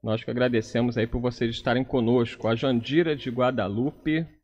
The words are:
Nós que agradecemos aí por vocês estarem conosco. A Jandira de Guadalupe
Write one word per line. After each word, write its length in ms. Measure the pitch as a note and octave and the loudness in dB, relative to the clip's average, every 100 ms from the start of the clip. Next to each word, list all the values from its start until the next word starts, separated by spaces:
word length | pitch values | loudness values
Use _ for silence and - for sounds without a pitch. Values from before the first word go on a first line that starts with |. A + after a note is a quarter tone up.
Nós 200 | A2 A2 | -2 -4
que 80 | - | -2
agradecemos 640 | A#2+ B2 A#2 A2 A#2+ A#2+ A#2+ | 0 2 2 0 0 0 0
aí 100 | A2+ | -2
por 140 | B2 | 0
vocês 300 | B2 A#2+ A#2 | -4 -2 -4
estarem 340 | A#2 - A#2+ | -2 0 0
conosco. 640 | B2+ C3+ A#2 B2 A#2 - G#2+ | 0 0 4 4 2 -2 -2
A 60 | |
Jandira 600 | A2+ C#3 A#2+ A2+ D3 E3 | 0 2 0 2 0 2
de 140 | D3 B2+ | -2 -4
Guadalupe 960 | A#2+ B2 B2+ F#2+ G2+ C3+ - - D#3 E3 - | 0 0 2 -2 -2 -4 -4 -2 -2 -2 -10